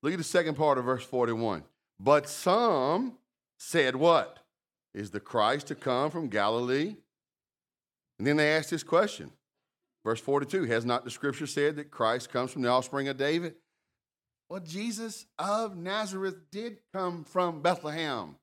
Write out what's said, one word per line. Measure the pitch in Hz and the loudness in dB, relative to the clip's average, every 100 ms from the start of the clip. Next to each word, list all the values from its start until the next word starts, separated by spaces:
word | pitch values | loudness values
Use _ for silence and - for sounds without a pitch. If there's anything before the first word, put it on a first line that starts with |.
Look | 143 | -2
at | 180 | -2
the | |
second | 156 180 160 | 0 2 2
part | 143 156 135 | 0 2 2
of | |
verse | 123 127 | 2 -2
forty-one. | - 127 117 113 113 87 73 _ _ _ | -2 0 0 2 -2 -2 -8 _ _ _
"But | 98 147 147 | 4 4 4
some | - - 202 240 160 131 175 254 - _ _ _ _ | -4 2 2 4 2 2 0 -2 -8 _ _ _ _
said," | - 165 135 127 | -2 2 2 4
what? | 165 160 101 - _ _ _ _ _ | 6 6 2 -10 _ _ _ _ _
"Is | 101 101 | -12 -8
the | 98 | -8
Christ | - 120 107 143 143 | -4 2 2 2 -4
to | |
come | 147 - 123 151 | -8 -2 0 0
from | 165 147 | -4 -4
Galilee?" | 104 101 117 123 135 170 208 _ _ _ _ _ _ _ _ _ _ _ _ | 0 0 0 0 0 -2 -6 _ _ _ _ _ _ _ _ _ _ _ _
And | 120 | 2
then | 147 | 4
they | 151 | 4
asked | 156 151 | 2 0
this | 165 | -6
question. | - 165 202 - 73 _ _ _ _ _ _ _ | 2 2 2 -2 -14 _ _ _ _ _ _ _
Verse | 107 113 | -4 -4
forty-two, | - 139 143 190 139 | 0 0 0 -2 0
"Has | 113 | 0
not | 117 123 | 2 -2
the | 123 | -2
scripture | - 143 139 147 | -6 -6 -4 -6
said | - 143 | 0 0
that | 147 147 | -2 -12
Christ | - 113 123 120 | 0 0 0 -2
comes | 123 123 | -4 -4
from | 131 | -2
the | 123 | 2
offspring | 127 127 139 139 | 2 2 -4 -4
of | 135 | -2
David?" | 139 165 175 - _ _ _ _ _ _ _ _ _ | 0 0 -2 -12 _ _ _ _ _ _ _ _ _
Well, | 185 | -14
Jesus | 165 175 233 208 226 - - - | -10 -8 -6 -6 -10 -12 -16 -6
of | 180 214 226 185 | -2 0 -2 -6
Nazareth | 175 208 208 190 190 185 _ | -4 -4 -4 -4 -6 -6 _
did | 196 233 214 _ | -10 -10 -12 _
come | 190 180 175 | -4 -4 -4
from | 147 185 175 160 | -4 0 0 2
Bethlehem. | 160 180 151 156 160 123 85 69 | 0 0 -2 -4 -2 -4 -6 -12